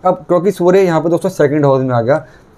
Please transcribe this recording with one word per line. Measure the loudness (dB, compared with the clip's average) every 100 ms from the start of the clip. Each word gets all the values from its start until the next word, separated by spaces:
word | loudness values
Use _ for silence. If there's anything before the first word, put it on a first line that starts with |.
अब | -2 -2 -2
क्योंकि | -2 0
सूर्य | 0 2 2
यहाँ | 2 0
पे | 0
दोस्तों | -2 -2
second | -2 0 2
house | 2 0
में | 0
आ | -2
गया, | 0 -2 -4 -20 _